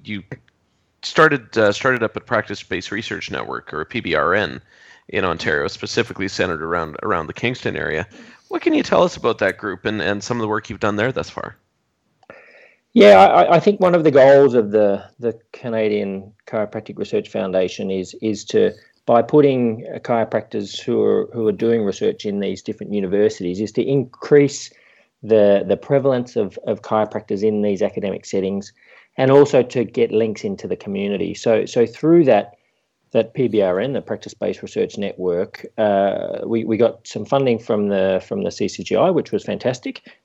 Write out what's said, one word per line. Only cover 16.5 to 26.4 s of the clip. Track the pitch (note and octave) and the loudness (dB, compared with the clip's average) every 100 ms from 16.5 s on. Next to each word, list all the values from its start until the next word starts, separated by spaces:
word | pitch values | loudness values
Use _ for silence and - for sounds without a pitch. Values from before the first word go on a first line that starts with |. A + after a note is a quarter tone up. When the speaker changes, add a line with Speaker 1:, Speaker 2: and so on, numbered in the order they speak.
| A2 G#2 A2 - G#2 | -6 -6 -8 -12 -12
Speaker 2:
Research | G2+ G#2 G2+ | -6 -4 -4
Foundation | G#2 G2 F#2 F2+ - G2+ | -6 -2 -2 -2 -4 -6
is, | F#2+ F#2 - | -4 -6 -6
is | A2 G#2 - | -6 -6 -2
to, | G#2+ G2 - _ _ - | 2 2 -2 _ _ 0
by | A#2+ | 2
putting, | A#2 D3+ C#3 C3 A#2+ A2 - | 4 4 4 2 -2 -4 -10
uh, | A#2+ | -12
chiropractors | - A#2 A2 A2+ - A2 G2+ - | -4 -2 0 -4 -6 -8 -8 -10
who | - A#2 | -4 0
are, | G#2 G2+ F#2+ | 2 0 -2
who | A#2 A2 | -2 -2
are | |
doing | G2 A#2 A#2 | 0 0 0
research | G2+ - G2+ - G#2 | -2 -2 -4 -4 -6
in | G2+ | -6
these | G2 F#2+ | -6 -6
different | - G#2 G2+ | -10 -10 -6
universities, | G#2 F#2+ G2+ G#2 - F2+ F#2 | -4 -2 0 0 0 -8 -6
is | G#2+ | -6
to | - | -4
increase | - C#3 B2+ - - D3 C#3 - - _ _ _ _ _ | -2 -2 -2 -10 2 4 4 -2 -16 _ _ _ _ _
the, | G#2 A2 G2+ G2+ F#2 | 0 4 6 4 2
the | G2 | -4
prevalence | - C#3 C3+ B2+ B2 | 0 0 2 -2 -2
of, | A#2 | -4